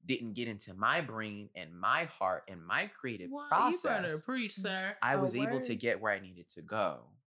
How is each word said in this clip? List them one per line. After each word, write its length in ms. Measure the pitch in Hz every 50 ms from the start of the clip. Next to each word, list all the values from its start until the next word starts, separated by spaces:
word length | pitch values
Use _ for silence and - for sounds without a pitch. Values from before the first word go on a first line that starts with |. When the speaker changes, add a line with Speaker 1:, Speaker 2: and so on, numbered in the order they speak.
| -
Speaker 1:
didn't 300 | 135 131 117 120 110 104
get 140 | 120 120 117
into 260 | 107 104 - - 90
my 260 | 95 107 123 147 175
brain 480 | 156 117 110 110 110 107 104 104 104 - -
and 240 | 92 85 78 85 87
my 260 | 95 110 135 160 170
heart 380 | 147 - - 98 92 90 - - -
and 160 | 95 85 80
my 200 | 90 107 151 196 202
creative 420 | - - - 127 113 - - 262
Speaker 2:
Why? 400 | 277 285 294 294 277 190 233 302
You 100 | 349 339
better 360 | - 294 226 202 180 165 156 160
Speaker 1:
process, 40 |
Speaker 2:
preach, 320 | - 247 262 254 226 208 -
sir. 400 | 196 190 202 190 190 190 196 208 -
Speaker 1:
I 140 | 113 123 139
Speaker 3:
Oh, 40 | -
Speaker 1:
was 140 | - - 113
able 240 | 127 139 - 131 -
to 120 | 127 120 113
Speaker 3:
word. 60 | -
Speaker 1:
get 200 | 117 117 95 95
where 120 | 113 107
I 60 | 101 95
needed 280 | 98 92 90 87 82 -
to 120 | - 87
go. 560 | 80 90 104 110 98 85 69 58 58 62 - - _